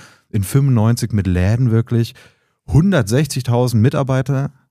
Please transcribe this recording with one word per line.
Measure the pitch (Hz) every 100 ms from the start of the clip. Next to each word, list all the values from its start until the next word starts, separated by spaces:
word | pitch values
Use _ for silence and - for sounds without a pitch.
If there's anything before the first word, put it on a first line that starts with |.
| - _ _
in | 107
fünfundneunzig | 95 139 143 117 110 120 113
mit | 104 92
Läden | 90 92 120 127
wirklich, | 113 113 117 117 - - _ _ _ -
hundertsechzigtausend | 131 190 170 95 123 156 135 123 120 123 117
Mitarbeiter | 131 - 131 131 131 135 139 - _